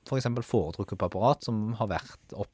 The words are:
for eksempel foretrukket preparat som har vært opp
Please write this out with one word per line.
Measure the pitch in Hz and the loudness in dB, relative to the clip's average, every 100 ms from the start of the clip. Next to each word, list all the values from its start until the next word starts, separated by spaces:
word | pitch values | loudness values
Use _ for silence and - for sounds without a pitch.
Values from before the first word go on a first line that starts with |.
| - | -2
for | 135 | 0
eksempel | 120 120 | 0 -2
foretrukket | - 117 80 - 98 95 | 2 2 2 -2 -6 -2
preparat | 90 95 117 147 - | -2 4 4 4 0
som | 110 107 117 | -2 -2 -2
har | 110 | -2
vært | 85 - - - | -2 -4 -16 -14
opp | - 101 | -8 -4